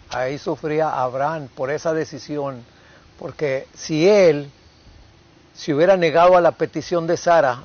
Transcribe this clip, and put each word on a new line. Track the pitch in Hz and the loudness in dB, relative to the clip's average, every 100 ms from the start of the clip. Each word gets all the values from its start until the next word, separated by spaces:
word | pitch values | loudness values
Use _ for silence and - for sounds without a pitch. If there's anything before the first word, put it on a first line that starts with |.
| - | -12
ahí | 123 131 143 | -6 -6 -6
sufría | - 156 156 151 156 139 | -8 -8 -4 -2 -2 -2
Abraham | 127 131 143 160 135 | -4 -4 -4 -6 -10
por | - 131 | -8 -6
esa | 147 170 | -4 -4
decisión, | 160 151 139 - 147 143 127 117 _ _ _ _ _ | -4 -6 -10 -10 -8 -8 -10 -18 _ _ _ _ _
porque | - - 151 131 - | -16 -8 -4 -4 -8
si | - - 156 180 | -16 -6 2 4
él | 208 175 147 143 - _ _ - - _ _ _ _ _ | 6 6 4 -2 -16 _ _ -20 -20 _ _ _ _ _
se | - - | -12 -4
hubiera | 143 180 190 | 2 2 4
negado | 165 147 175 185 | 2 4 6 6
a | |
la | 165 | 4
petición | - 160 160 - 175 165 | 0 -4 -6 -4 -4 -2
de | 165 | -2
Sara | - 170 139 123 | 2 2 2 -2